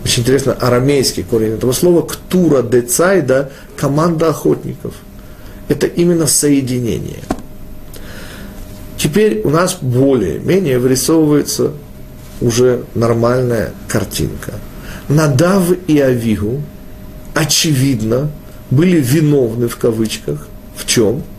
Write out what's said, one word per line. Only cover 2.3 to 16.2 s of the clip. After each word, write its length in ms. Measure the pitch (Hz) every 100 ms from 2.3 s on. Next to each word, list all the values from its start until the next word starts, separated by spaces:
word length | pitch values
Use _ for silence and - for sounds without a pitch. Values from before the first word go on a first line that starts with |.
| 185 170 139
де 180 | 117 123
цайда, 720 | 120 - 175 196 131 131 143 - - -
команда 540 | 143 143 170 160 165
охотников. 640 | 143 156 - - 127 - - - - - - - - -
Это 200 | 143 -
именно 400 | - 175 170 156
соединение. 960 | - 147 139 123 123 117 92 - - - - - - - - - - - - - - - - - - - -
Теперь 440 | 180 165 214 214
у 60 | 180
нас 280 | 156 180 -
более-менее 960 | 131 123 139 131 90 67 - 180 170 127
вырисовывается 920 | 127 127 - 165 151 147 - - 123 147 - - - - - -
уже 420 | 123 117 127 120 120
нормальная 760 | - 117 117 117 127 123 113 76 - -
картинка. 680 | 110 98 - 73 - - - - - - - -
Надав 640 | 143 156 127 170 196 170 180 -
и 120 | 151
Авигу, 600 | 135 123